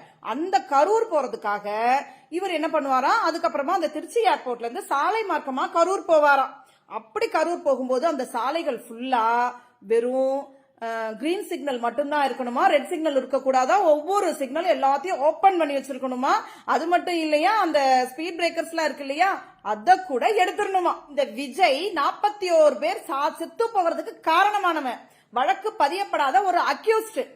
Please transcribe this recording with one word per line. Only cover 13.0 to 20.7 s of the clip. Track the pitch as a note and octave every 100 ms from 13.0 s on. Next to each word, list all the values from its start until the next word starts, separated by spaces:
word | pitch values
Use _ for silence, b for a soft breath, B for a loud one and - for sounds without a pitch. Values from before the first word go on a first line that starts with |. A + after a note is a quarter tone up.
| D#4 C#4
இருக்கக்கூடாதா, | C4 C4+ C4 C4 B3+ F#4+
ஒவ்வொரு | F4+ D4+ D4+ G4+ F#4
சிக்னல் | C#4+ C4+ D4 F4+ C4+
எல்லாத்தையும் | C4+ C#4 F#4 D#4+
ஓப்பன் | D4 D#4 G4 F#4
பண்ணி | D4+ C#4
வச்சிருக்கணுமா. | C4+ B3+ C4 B3+ C#4 G4 - B
அது | B B3 E4
மட்டும் | F4 F4+
இல்லையா, | E4+ D#4 D4+ E4+ A4
அந்த | F4+ D4 C4+ B3+ B3
ஸ்பீட் | B3 E4 E4+
பிரேக்கர்ஸ்லாம் | E4+ E4 D#4 E4
இருக்கு | D4+ C4+
இல்லையா, | C#4 C#4+ F#4+ F#4 - -
அத | G3 G#3+ A3 F#4
கூட | F#4 B3+ E4
எடுத்துடணுமா. | G4+ F4+ E4 G4+